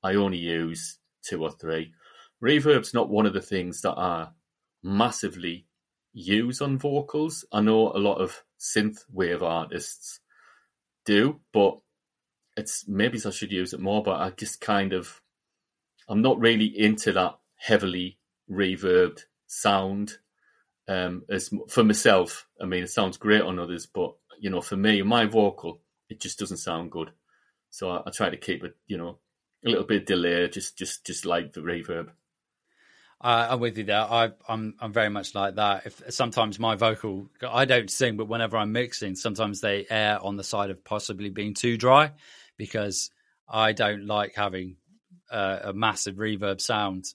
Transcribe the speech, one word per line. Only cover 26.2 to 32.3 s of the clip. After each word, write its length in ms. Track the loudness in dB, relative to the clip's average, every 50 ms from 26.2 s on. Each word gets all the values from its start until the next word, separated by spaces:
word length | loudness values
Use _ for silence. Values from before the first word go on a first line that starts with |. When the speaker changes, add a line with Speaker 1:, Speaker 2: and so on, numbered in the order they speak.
Speaker 1:
just 180 | -10 -10 -8 -8
doesn't 180 | -8 -8 -8 -8
sound 340 | -6 -6 -6 -6 -6 -8
good. 200 | -8 -8 -8 -8 _ _ _ _ _ _ _ _ _ _ _ _
So 200 | -12 -8 -6 -4
I, 140 | -4 -6 -6
I 60 | -8
try 180 | -4 -2 -2 -2
to 80 | -2 -6
keep 260 | -6 -6 -6 -4 -6
it, 140 | -12 -14 _ _ _
you 100 | -10 -8
know, 200 | -8 -10 -12 _ _ _ _ _ _ _ _ _ -2
a 40 | -2
little 160 | 0 0 0
bit 200 | 0 0 0 0
delay, 420 | 0 0 0 2 0 0 0 0 -2
just, 280 | -4 -8 -12 -12 -10 -10
just, 260 | -10 -10 -10 -10 _
just 220 | -10 -10 -8 -4
like 260 | -2 -2 -2 -2 -6
the 100 | -12 -10
reverb. 480 | -6 -6 -6 -6 -6 -8 -8 -8 -8 -12 _ _ _ _